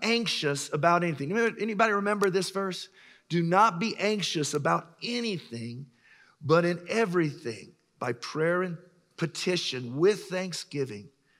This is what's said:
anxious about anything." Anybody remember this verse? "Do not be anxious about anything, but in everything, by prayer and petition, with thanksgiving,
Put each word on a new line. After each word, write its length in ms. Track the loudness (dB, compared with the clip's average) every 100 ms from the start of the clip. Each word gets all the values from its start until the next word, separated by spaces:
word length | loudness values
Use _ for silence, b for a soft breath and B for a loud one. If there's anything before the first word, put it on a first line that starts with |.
anxious 680 | 0 0 0 -2 0 -2 -2
about 300 | 2 4 4
anything." 300 | 4 -2 -2 0 0 0
Anybody 340 | -2 2 4
remember 360 | 4 2 2 2
this 200 | 2 0
verse? 400 | -2 -4 -6 -10 B B B B
"Do 140 | 0
not 380 | 4 6 6 4
be 160 | -2 0
anxious 560 | 0 0 -2 -2 -2
about 400 | -2 0 0 -2 -10
anything, 840 | -6 -4 -4 -6 -8 -10 -10 -10 -14 b b b b b
but 240 | 2 4
in 140 | 4 0 -2
everything, 840 | 0 2 2 0 -2 -8 -10 -12 -20 _ -10
by 140 | -6
prayer 500 | -6 -6 -2 0 0
and 160 | -2 -6 -12 _ _ -6
petition, 800 | -6 -4 -2 -2 -2 -6 -6 2
with 300 | 2 2 -2
thanksgiving, 840 | -6 -6 -8 -8 -6 -6 -8 -14 _ _ b